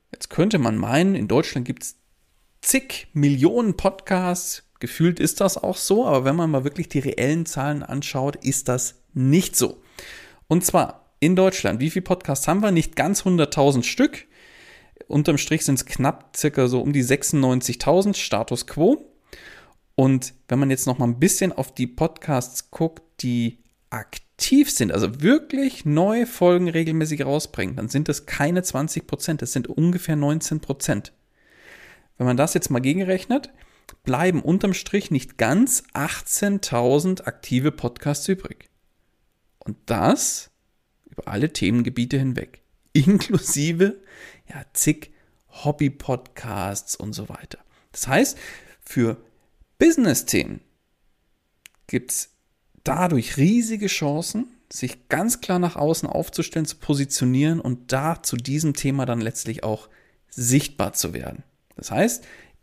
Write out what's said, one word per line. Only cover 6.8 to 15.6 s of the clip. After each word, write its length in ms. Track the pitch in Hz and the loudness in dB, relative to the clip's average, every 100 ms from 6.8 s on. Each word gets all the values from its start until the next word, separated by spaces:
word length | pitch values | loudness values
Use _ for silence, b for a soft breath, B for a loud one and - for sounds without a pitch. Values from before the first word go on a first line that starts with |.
| - | -4
die 100 | 143 | -2
reellen 460 | 135 - 131 160 165 | -2 0 0 0 -2
Zahlen 380 | 143 139 147 | -4 -4 -4
anschaut, 520 | - 135 - 131 139 - | -6 -8 -4 -2 -2 -2
ist 300 | - - - | -2 -2 -2
das 280 | 123 - - _ | -2 -4 -10 _
nicht 420 | 139 131 160 - - | 0 4 4 4 0
so. 260 | 120 - B B B B B B - | -2 -2 B B B B B B 0
Und 180 | 170 - | 0 2
zwar 480 | 175 - - _ _ | 2 0 -4 _ _
in 160 | 156 185 | 2 6
Deutschland, 440 | 190 185 101 110 | 4 2 -2 0
wie 100 | 156 | -2
viele 140 | 185 | -2
Podcasts 440 | - 185 - 139 - | -2 -2 -2 -2 0
haben 140 | 185 | 2
wir? 100 | 214 | 2
Nicht 240 | 170 - - | 2 2 0
ganz 300 | 147 196 190 | 0 0 2
hunderttausend 600 | 175 147 - 143 131 - | 2 2 4 4 4 0
Stück. 400 | - 302 - - B B B B B B - - | 2 0 0 -18 B B B B B B -20 -2
Unterm 300 | 147 151 147 | 0 2 2
Strich 280 | - 160 | 0 -2